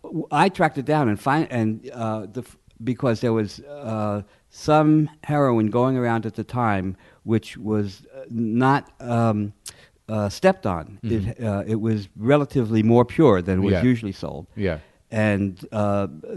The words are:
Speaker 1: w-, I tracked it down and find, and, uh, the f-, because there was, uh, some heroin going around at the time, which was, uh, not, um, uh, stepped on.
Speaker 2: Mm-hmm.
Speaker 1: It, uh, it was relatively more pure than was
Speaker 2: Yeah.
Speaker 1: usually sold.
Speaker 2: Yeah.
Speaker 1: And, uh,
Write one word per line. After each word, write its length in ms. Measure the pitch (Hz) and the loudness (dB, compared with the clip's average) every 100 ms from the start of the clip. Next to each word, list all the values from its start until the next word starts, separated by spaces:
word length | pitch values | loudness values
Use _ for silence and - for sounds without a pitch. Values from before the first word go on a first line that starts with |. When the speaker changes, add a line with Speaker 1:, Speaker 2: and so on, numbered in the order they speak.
Speaker 1:
w-, 240 | - 165 - | -10 -8 -2
I 180 | 147 175 | 0 2
tracked 280 | 180 160 147 | 2 0 0
it 60 | 127 | -2
down 240 | 151 127 | 0 2
and 100 | 101 | 0
find, 280 | 139 147 151 | 0 0 0
and, 360 | 123 110 110 127 | -2 -2 -2 -10
uh, 340 | 120 113 110 101 | -8 -6 -6 -8
the 100 | 123 | -12
f-, 160 | 120 - _ - | -14 -18 _ -10
because 360 | 117 123 135 110 | -6 -2 -2 0
there 120 | 120 | 0
was, 260 | 113 104 - | 0 -2 -8
uh, 600 | 135 147 117 110 107 104 101 _ _ | -18 -12 -8 -4 -4 -4 -8 _ _
some 600 | - - 151 151 156 151 - - | -8 2 4 6 4 2 -4 -4
heroin 440 | 147 139 117 107 | 0 2 2 2
going 280 | 117 127 131 | 2 2 2
around 280 | 120 113 110 | 0 -2 -4
at 100 | 107 | -8
the 80 | 107 | -6
time, 500 | 123 117 101 92 90 - _ | -2 0 0 -2 -8 -14 _
which 340 | - 113 - - | -2 -2 -2 -8
was, 460 | 104 107 101 95 - 135 | -2 -2 -2 -8 -20 -20
uh, 60 | 131 | -8
not, 600 | 117 117 113 131 139 - - | -4 -2 2 2 2 -2 -12
um, 500 | 123 117 117 104 104 - - - - _ - | -4 0 2 0 -4 -10 -20 -20 -20 _ -8
uh, 200 | 110 101 | -4 -4
stepped 360 | - 190 190 104 | 0 2 2 -2
on. 340 | 85 76 101 | -4 -6 -10
Speaker 2:
Mm-hmm. 260 | 113 110 101 | -4 -2 -2
Speaker 1:
It, 140 | - | -4
uh, 200 | 113 101 101 | -4 -4 -2
it 140 | 110 | -2
was 260 | 110 107 98 - | 0 -2 -4 -4
relatively 680 | 110 147 143 139 110 113 | 2 2 2 -2 0 2
more 220 | 110 117 | 6 6
pure 380 | 120 - 151 95 | 6 6 6 6
than 200 | 87 95 | 2 0
was 120 | 98 | 2
Speaker 2:
Yeah. 100 | 92 | 2
Speaker 1:
usually 300 | 123 120 110 | 2 0 -2
sold. 340 | 95 78 69 - - | -8 -10 -10 -12 -4
Speaker 2:
Yeah. 240 | 95 78 - _ _ | -4 -4 -10 _ _
Speaker 1:
And, 480 | 110 107 101 98 87 - | 0 0 2 -2 -6 -8
uh, 340 | 110 104 101 98 78 - | -2 0 0 -2 -8 -14